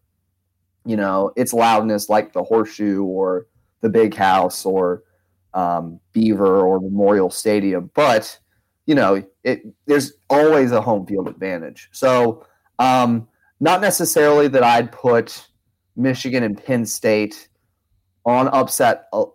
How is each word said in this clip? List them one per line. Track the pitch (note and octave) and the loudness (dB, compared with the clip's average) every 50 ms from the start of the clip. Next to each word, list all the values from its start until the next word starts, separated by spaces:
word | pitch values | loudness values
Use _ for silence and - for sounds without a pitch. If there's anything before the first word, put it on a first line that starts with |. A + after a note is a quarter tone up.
| _ _ _ _ _ _ _ _ _ _ _ _ _ _ _ _ - | _ _ _ _ _ _ _ _ _ _ _ _ _ _ _ _ -8
you | A2+ A2 | -4 -4
know, | G#2 G2 G2 F#2+ F#2+ G2 F#2+ - | -2 -2 -2 0 0 -2 -2 -2
its | B2+ B2+ B2 A#2+ | -4 -4 -2 0
loudness | A#2 A#2 A#2 A2 G#2+ A2 A2 G#2+ G2+ - - | 2 2 2 2 2 0 0 -2 -4 -2 0
like | G#2 G#2+ - - - | 0 0 0 -2 -6
the | F2+ | -6
Horseshoe | F#2 - A2+ A2+ G#2+ - - - G#2+ G2+ G2 G2 G2 | -2 0 0 0 0 -2 -6 -4 -4 -2 -2 -2 -4
or | F#2 F#2 F#2+ F#2+ F#2 F#2 F2+ - _ _ _ _ _ _ _ | -4 -4 -4 -2 -2 -2 -4 -6 _ _ _ _ _ _ _
the | - A2 | -4 0
Big | G2+ A2+ A2+ G#2+ - | 2 2 2 2 0
House | - G2 F#2+ F#2 F#2+ F#2 F2+ - - - | 0 0 2 2 2 0 -2 -4 -6 -4
or, | F#2+ F#2+ F#2+ F2+ F2 F2+ F2 _ _ _ _ _ _ _ _ _ _ - | -2 -2 0 0 -2 -4 -6 _ _ _ _ _ _ _ _ _ _ -6
um, | F#2 F2+ F2 F2 E2+ E2+ E2 E2+ - _ _ | -4 -4 -2 -4 -4 -6 -10 -14 -18 _ _
Beaver | - A2+ A2 A2 G#2 F#2+ G2+ F#2+ F#2 G2 | -2 0 0 0 2 2 2 2 4 4
or | F#2 F#2 F#2+ F#2 | 2 2 0 0
Memorial | F#2+ F#2+ G2 G2+ G2+ G2 G#2 G2 F#2 F2 | -2 -4 -2 0 2 2 2 2 0 -2
Stadium. | - - - A2 G#2 G#2 F#2+ G2 F#2 F2 F2+ - - | -4 -4 -2 0 0 0 0 -2 -4 -4 -6 -4 -2
But, | C#3+ D3+ C3+ A#2 G#2+ - - - - _ _ _ _ _ _ _ _ _ | 0 2 2 2 0 -2 -6 -16 -20 _ _ _ _ _ _ _ _ _
you | - D3+ | 0 2
know, | C#3 G#2+ F#2+ G2 G2 G2 - _ _ - | 2 2 2 0 0 -4 -8 _ _ -6
it, | B2+ B2 - - A2 - _ _ | -4 -4 -6 -8 -16 -20 _ _
there's | C#3+ D3 D3 C3+ - - _ _ - | 0 0 0 0 -4 -10 _ _ -2
always | C3+ D3 D3+ D#3 D#3 C#3+ C3 B2 | 2 2 4 4 4 4 2 2
a | A#2+ G#2+ | 0 0
home | G#2+ B2 A2 G2+ F#2 | 0 0 -2 -2 -4
field | - G2+ F#2+ F2 | -4 -6 -6 -6
advantage. | - - - F#2+ F#2+ F2+ E2+ D#2+ C2+ - - - _ | -8 -10 -10 -8 -8 -8 -8 -10 -14 -18 -20 -20 _
So, | - - C3+ C3 B2+ B2 A#2+ A#2 A2+ - - _ _ _ _ _ _ - | -6 -2 0 2 2 2 2 0 -2 -6 -12 _ _ _ _ _ _ 0
um, | B2 C3 B2+ B2+ B2 A#2+ A#2 A2+ A2+ - _ _ _ _ _ - | 2 2 2 2 2 0 0 -2 -6 -10 _ _ _ _ _ -2
not | C#3 D#3 F#3 F#3 | 0 0 2 2
necessarily | G#3 G3 E3+ - E3+ D#3 - D#3+ D3 D3 D3 D3 D3 C#3 | 0 0 -2 -2 -2 0 2 2 4 4 4 4 4 2
that | C3 C3 | 4 4
I'd | A#2+ A#2 A#2 A#2+ B2 A#2+ | 4 4 4 2 0 -4
put | - - - B2 A#2+ A#2 A2+ - - - - _ _ _ _ _ _ _ _ _ _ | -6 -4 0 2 2 2 0 -2 -8 -20 -20 _ _ _ _ _ _ _ _ _ _
Michigan | A2+ B2 C3+ B2+ B2+ - C3 B2+ B2+ | -4 -2 -2 -2 -4 -6 -4 -4 -2
and | A#2 G#2+ G2+ - | -2 -4 -6 -6
Penn | - - C3 A#2 A2+ | -6 -4 -2 -2 -4
State | G#2+ - - - A2 G#2+ G#2+ G#2+ G#2 - - - _ _ _ _ _ _ _ _ _ _ _ _ _ _ _ - | -4 -6 -4 -2 0 0 0 -2 -4 -8 -14 -20 _ _ _ _ _ _ _ _ _ _ _ _ _ _ _ -2
on | A#2 A#2+ B2+ C3 C3+ | 0 0 2 2 2
upset. | C3+ C3+ B2+ B2+ - - C3 A#2 G#2 - - _ - G#2+ G#2 - | 0 0 0 0 0 0 0 0 0 -2 -6 _ -4 -4 -4 -2